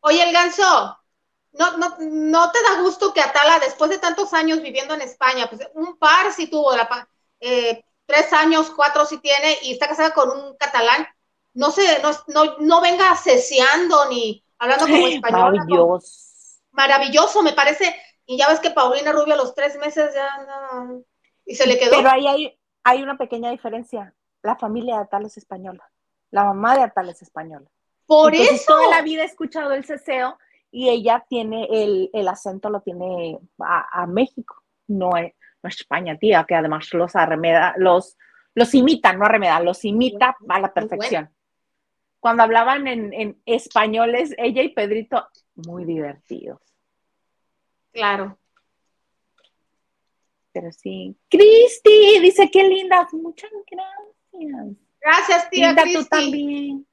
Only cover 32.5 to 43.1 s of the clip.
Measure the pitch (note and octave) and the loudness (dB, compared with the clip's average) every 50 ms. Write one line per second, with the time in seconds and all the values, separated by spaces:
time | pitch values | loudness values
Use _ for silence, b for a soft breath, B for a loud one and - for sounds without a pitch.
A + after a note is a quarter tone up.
32.5 | F#3+ F#3+ - G#3+ G#3 G3+ G3+ G3 F3 F3 F3+ F#3 F#3 F3 E3+ E3 D#3 - - _ | -12 -8 -8 -8 -8 -8 _ -10 -12 -10 -10 -8 -8 -8 -8 -10 -12 -14 -18 _
33.5 | _ _ - D#3 F3 E3 - - - F3+ F3 F3 F3 G#3 C4 - _ - A#3 - | _ _ -6 -4 -4 -4 -4 -6 -8 -8 -8 -4 -2 -2 -2 -2 _ -18 -20 -20
34.5 | - _ _ _ _ _ _ - G#3 F#3+ F#3 F3+ F3+ E3+ E3+ E3+ _ b b b | -20 _ _ _ _ _ _ -8 -6 -4 -2 -2 -2 -2 -4 -6 _ b b b
35.5 | b b - F3 - - - _ C#3 E3 F#3 E3+ D3+ D#3 - G#3+ G3+ E3 D#3+ - | b b -16 -16 -16 -16 -10 _ -6 -6 -6 -6 -8 -2 0 2 2 2 2 0
36.5 | F3+ E3 D#3 D#3+ D#3 D#3 D#3 - - E3+ E3+ F3 - G3 F#3+ - D#3+ D#3 E3 E3 | -2 -2 -2 -2 -4 -6 -8 -6 -4 -4 -4 -2 0 -2 0 0 -2 -2 0 2
37.5 | E3 E3 D#3+ F3+ - F#3 F#3 F#3 F3 F3+ F3+ - _ b b b b b b b | 2 2 2 0 -2 0 2 2 2 2 0 -6 _ b b b b b b b
38.5 | _ A3+ A#3+ A#3 - C4+ B3 C#4+ D#4+ A#3+ - G#3 F#3 F#3 G#3 G#3 A3 G#3+ G3+ F3 | _ -2 -2 2 4 2 4 4 0 2 0 0 0 2 0 2 2 2 2 0
39.5 | D#3 E3 F3 F3 F#3 - - G#3+ G3+ A3+ B3 B3+ G3+ G3+ C4 B3+ B3+ - G#3 - | 0 2 0 -2 -4 -4 -6 -4 -2 -2 -2 -2 0 0 -2 -2 -2 -6 _ -4
40.5 | F#3 G3 G3 F#3+ - - G#3+ A3 F#3 G3+ G#3 - A3 E3 D#3 _ _ _ _ _ | -4 -2 -2 -2 -4 -4 -6 -4 -8 -8 -6 -6 -6 -6 -6 _ _ _ _ _
41.5 | _ _ _ _ _ _ _ _ _ _ _ _ _ _ - A#3 A#3 A#3 A3+ A3 | _ _ _ _ _ _ _ _ _ _ _ _ _ _ -2 -2 4 4 4 4
42.5 | A3+ A3+ A#3 B3 C4+ C#4+ C#4 C4+ B3 A#3 G#3+ G#3 | 4 2 2 2 0 -2 -4 -6 -6 -8 -8 -10